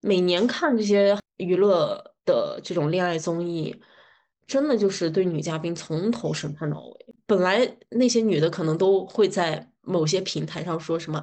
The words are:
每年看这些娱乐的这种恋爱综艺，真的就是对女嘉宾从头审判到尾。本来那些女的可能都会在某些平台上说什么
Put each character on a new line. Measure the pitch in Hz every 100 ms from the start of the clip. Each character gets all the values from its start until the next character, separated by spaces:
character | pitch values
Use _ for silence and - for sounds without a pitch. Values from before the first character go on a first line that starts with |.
每 | - 185
年 | 180 175 240
看 | - 330 233
这 |
些 | 202 202 202 202 - -
娱 | 175 180
乐 | 202 175 143 101 - _ -
的 | 127 73 -
这 | -
种 | 175 151
恋 | 180
爱 | 180 165
综 | 165 170 175
艺， | 170 156 - _ _ _ _ _ _ -
真 | 269 294
的 | 233
就 | 196
是 | 190 170
对 | 160
女 | 180 156
嘉 | 156 160
宾 | 170 170
从 | - 160 202
头 | 240 156
审 | 156 147
判 | 147 151
到 | -
尾。 | - - - - -
本 | 196
来 | 180 202 254 - -
那 | 233 247
些 | 233
女 | 226 160
的 | 160
可 | 175
能 | 165 160
都 | 190 196 190
会 | - 196
在 | 196 170 156 - _
某 | - 180 156
些 | 190
平 | 190 151 156
台 | 175
上 | 170 160
说 | - 165
什 | 156
么 | 156